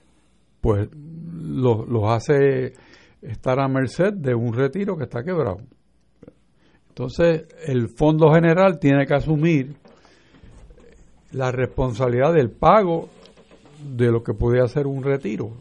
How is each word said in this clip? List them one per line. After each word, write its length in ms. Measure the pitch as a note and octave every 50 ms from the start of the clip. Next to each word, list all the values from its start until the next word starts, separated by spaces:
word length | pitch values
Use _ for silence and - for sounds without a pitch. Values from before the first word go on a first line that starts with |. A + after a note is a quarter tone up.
| _ _ _ _ _ _ _ _ _ _ _ _
pues 300 | - A#2 G#2 G2+ G#2 - -
los, 920 | D3+ D3 D#3+ D#3+ D#3+ E3 E3 E3+ E3 D#3+ D#3+ D3 C#3 B2+ B2 A2+ G#2+ A2+ -
los 160 | A#2+ A2+ G#2
hace 680 | G#2+ A#2 A2+ - - D3 C#3 C#3 C#3 C3+ B2+ C3 A#2+ - - - _ - - _ _ _ _ -
estar 360 | - A2+ - - C3 C3 C3+
a 80 | C3+ C3+
merced 460 | C3 C3+ C3 B2 - - E3+ G#3 G#3
de 220 | G3 C#3+ C3 B2
un 180 | A#2 A#2 B2 A2
retiro 420 | A#2+ C3+ C3+ - F#3+ G3 G#3 F#3+
que 100 | D#3+ C3
está 180 | - - A#2+ A#2+
quebrado. 340 | E3+ F#3 E3 C3+ A2 F2+ F#2+ - - _ _ _ _ _ _ _ _ _ _ - - - _ _ _ _ _ _ _ _ _ _ _
Entonces, 580 | - - B2 A#2 - - E3+ E3+ E3 D#3+ E3 - - - -
el 220 | - C3 B2 A#2 G#2+
Fondo 420 | - - D#3 D3+ D#3 D#3 D#3+ D3+
General 460 | D3+ E3+ E3 E3+ E3 F3+ F#3+ G3 F3 -
tiene 300 | - C#3 C#3 C#3 C#3 C3+
que 80 | D3+
asumir 600 | C#3 C3 D3 D#3+ D3 D3+ E3+ E3 C#3+ C3 C#3 D3 - _ - - _ _ _ _ _ _ _ _ - - - - - - - - - - - - - - - - _ _ _
la 200 | - B2+ C3 B2+
responsabilidad 800 | B2 B2 B2+ A#2+ - - C3 B2+ A2+ G#2 C3+ B2 A#2+ B2 C3 D#3
del 200 | E3+ D#3+ B2+ G#2+
pago 580 | G2+ - - D#3 F#3 A3 G3+ F3 E3 E3 F3+ - - - - - - _ - _ - - _ - - D3+ D3
de 280 | C#3 C3 A#2 B2 A#2+
lo 100 | A#2 A#2
que 140 | A2+ - G#2+
podía 320 | G#2 A#2+ A#2+ A#2+ B2 B2+ A#2
ser 180 | - D3 C#3+
un 160 | C#3 C#3 C3+
retiro, 560 | C3 C#3 C#3 C#3 C#3 G3 G#3+ F3 A#2+ G#2 A2+ A#2+